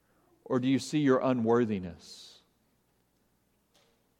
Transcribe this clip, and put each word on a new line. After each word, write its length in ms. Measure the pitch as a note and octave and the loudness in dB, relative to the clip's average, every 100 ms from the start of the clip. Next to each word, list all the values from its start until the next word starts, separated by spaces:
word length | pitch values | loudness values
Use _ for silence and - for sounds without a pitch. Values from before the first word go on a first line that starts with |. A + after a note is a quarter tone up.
| _ _ _ _ | _ _ _ _
Or 160 | - B2+ | -4 -2
do 80 | C3 | 0
you 100 | C3 | -2
see 220 | - D#3 | -2 0
your 200 | C#3 B2+ | 2 2
unworthiness 1200 | C3 B2 A2+ A#2 A2+ G2+ F2+ D#2+ - - - - _ _ _ _ _ _ _ _ _ _ _ _ _ _ _ _ _ | 2 0 2 2 2 -4 -8 -14 -20 -20 -20 -20 _ _ _ _ _ _ _ _ _ _ _ _ _ _ _ _ _